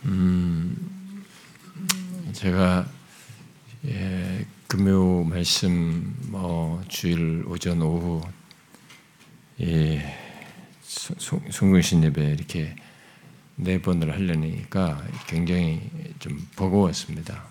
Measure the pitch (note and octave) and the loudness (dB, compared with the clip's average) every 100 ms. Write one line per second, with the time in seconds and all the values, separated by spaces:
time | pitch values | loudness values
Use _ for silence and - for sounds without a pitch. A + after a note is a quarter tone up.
0 | - F#2+ F#2 F2+ F2 E2 F2 - F3+ F#3+ | 0 2 4 4 2 0 -2 -4 -8 -12
1 | F#3+ G3+ G3 - - - - - F#3+ - | -16 -16 -18 -20 -20 -20 -20 -10 -6 -6
2 | - - - G2+ G2 F2+ F#2 F#2 - - | -6 -8 -8 -2 2 6 6 4 0 -8
3 | - - - - - - - - C#3 G2 | -20 -20 -20 -20 -20 -20 -20 -12 -8 -4
4 | F#2+ F#2 F#2 F#2+ G#2+ - - F#2+ G2 F#2+ | -4 -4 -4 -6 -8 -12 -4 2 6 6
5 | F#2 F2+ E2 E2+ E2+ - F#2+ F2 E2 E2 | 6 4 2 0 0 2 2 2 2 0
6 | F#2+ B2 - G2 F2+ E2+ D#2+ E2+ F#2+ - | -4 -6 -8 -6 -2 -2 -2 -4 -6 -4
7 | F2+ E2+ E2 E2 - E2+ F2+ E2+ D#2+ E2+ | 0 2 2 -2 -4 -4 0 2 2 2
8 | E2+ E2 F2+ - - - _ - - - | 0 -4 -6 -12 -20 -20 _ -20 -20 -20
9 | - _ - - _ - E2+ E2 D#2 D2+ | -20 _ -20 -20 _ -6 0 2 2 0
10 | C#2+ - - - - - - - - - | -4 -12 -16 -18 -20 -20 -20 -20 -14 -12
11 | - F3+ - - - - G2 F#2 E2 F2 | -10 -10 -6 -6 -6 2 6 6 6 4
12 | D#2 D2 D2 D2 - F2 D2+ - - - | 4 4 0 0 -4 -4 -6 -8 -20 -20
13 | - - - - - - F#2 F#2 F#2 F2 | -20 -20 -20 -20 -18 -6 0 0 2 0
14 | D#2+ D2+ F#2+ E2 D#2 E2 - G2 F2+ D2 | 0 0 0 0 -2 -6 -4 -2 0 -2
15 | C#2+ B1 - E2 F2 F2 E2 D#2+ - D#2+ | -8 -12 -6 -2 0 2 2 -2 -6 -10
16 | - - D2+ C#2+ - - F#2+ G2 F#2 D#2+ | -12 -12 -10 -10 -10 -4 2 4 4 0
17 | - D#2+ D#2+ - - | -8 -10 -8 -12 -14